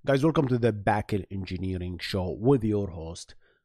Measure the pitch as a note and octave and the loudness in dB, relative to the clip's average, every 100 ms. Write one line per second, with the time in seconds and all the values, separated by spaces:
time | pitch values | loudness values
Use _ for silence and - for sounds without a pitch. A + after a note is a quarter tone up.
0 | - C#3 D#3 D#3+ C3+ B2 A#2 G#2+ G2+ G#2 | 2 2 4 2 2 2 2 2 0 0
1 | - G#2 F2 G2 F#2 F#2 F#2+ F#2 F2+ F2+ | 0 -4 -4 -8 -6 -4 -4 -4 -4 -8
2 | - G2 F2+ D#2 A2+ C#3 G#2+ G#2 G2 E2 | -4 -2 -2 0 4 4 4 0 -2 -8
3 | D#2+ F2 - - _ _ | -12 -12 -16 -20 _ _